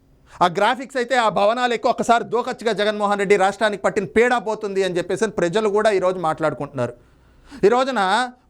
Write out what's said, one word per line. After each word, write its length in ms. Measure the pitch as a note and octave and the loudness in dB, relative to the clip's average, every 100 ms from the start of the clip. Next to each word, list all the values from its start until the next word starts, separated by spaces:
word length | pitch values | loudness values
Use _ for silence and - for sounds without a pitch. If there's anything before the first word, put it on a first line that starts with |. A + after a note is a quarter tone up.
| _ _ _ - | _ _ _ -2
ఆ 40 | F3+ | 0
గ్రాఫిక్స్ 520 | F3 G#3 B3 C4 C4 | 2 0 0 -6 -6
అయితే 180 | A#3+ B3 | -2 0
ఆ 140 | A3 | 2
భవనాలు 440 | F#3+ G3+ A#3+ B3 | 2 0 2 0
ఎక్కువ 180 | A3 B3 | 0 0
ఒక్కసారి 320 | A3 G#3+ A#3 | 0 2 2
దూకొచ్చుగా 480 | G3+ A3 B3+ B3 A3 | 2 -4 -4 -4 -4
జగన్మోహన్ 480 | G3 G#3 G#3 G3+ G3+ | -2 -2 0 -2 0
రెడ్డి, 160 | G3 G3+ | 2 4
రాష్ట్రానికి 480 | F#3+ G3 A3 G3+ | 2 2 -2 0
పట్టిన 220 | G3+ G#3 F#3+ | -2 -2 -2
పీడ 280 | A3+ B3 B3 G#3+ | 2 2 2 -2
పోతుంది 360 | G#3+ G#3+ F#3+ | -6 -4 -2
అని 140 | F#3+ F3 | -2 -2
చెప్పేసి 300 | F3 F#3+ A3 | -4 -2 -2
ప్రజలు 420 | - F3 F#3+ G#3+ | -2 -2 0 0
కూడా 200 | G3+ A3 | 2 2
ఈరోజు 300 | G3 F3+ F#3 | 2 0 -2
మాట్లాడుకుంటున్నారు. 760 | D#3+ D#3 D#3 - C#3+ C3 A#2+ - _ _ _ _ - C#4+ | -2 -2 0 0 -2 -2 -6 -6 _ _ _ _ -20 0
ఈ 40 | G3 | 2
రోజున 600 | A#3+ C4+ A#3+ F#3+ G#3+ B3 B3 _ | 4 2 0 0 0 -2 -6 _